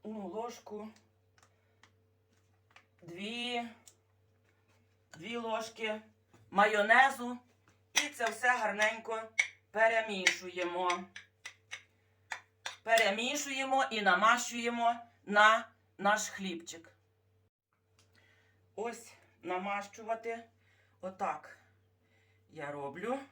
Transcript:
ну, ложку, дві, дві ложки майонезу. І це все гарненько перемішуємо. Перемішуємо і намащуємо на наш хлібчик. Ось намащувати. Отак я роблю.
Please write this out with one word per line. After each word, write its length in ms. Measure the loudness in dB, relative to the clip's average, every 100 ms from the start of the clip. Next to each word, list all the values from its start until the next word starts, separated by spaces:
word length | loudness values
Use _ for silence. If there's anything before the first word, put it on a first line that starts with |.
ну, 240 | -10 -10 -8
ложку, 600 | -6 -8 -10 -14 -14 -14 -18 _ _ _ _ _ _ _ _ _ _ _ _ _ _ _ _ _ -20 _ _
дві, 640 | -16 -10 -8 -6 -4 -4 -6 -14 -20 _ _ _ _ _ _ _ _ _ _ _ _
дві 240 | -16 -8 -6
ложки 640 | -2 -4 -4 -6 -6 -6 -10 _ _ _ -4
майонезу. 840 | 4 4 4 6 8 6 2 -8 -10 _ _ _ _ _
І 160 | -2 -2
це 200 | -2 -4
все 280 | 0 2 2
гарненько 640 | 0 2 0 0 -6 -8 -6 -4 -4 -4 _
перемішуємо. 1300 | 2 4 4 -2 0 0 0 -8 -6 -4 -2 -2 -2 -6 -18 -20 _ -20 -20 _ -18 _ _ _ _ _ -14 _ _ -14 -10
Перемішуємо 1000 | 4 6 6 2 -2 -4 -4 -4 0 2 2
і 100 | 2
намащуємо 960 | 4 6 6 4 2 -4 -4 0 0 0 -8 _ 0
на 420 | 8 8 6 0 _ _ -2
наш 320 | 2 2 -2
хлібчик. 640 | -6 -8 -8 -12 -18 -20 _ _ _ _ _ _ _ _ _ _ _ _ _ _ _ _ _ _ -8
Ось 380 | -8 -8 -16 -20 _ _
намащувати. 1000 | -6 -4 -2 -6 -6 -14 -6 -6 -6 -10 -12 _ _ _ _ _
Отак 560 | -12 -6 -6 -6 -12 -20 _ _ _ _ _ _ _ _ _
я 220 | -12 -10
роблю. 480 | -8 -8 -8 -6 -6 -8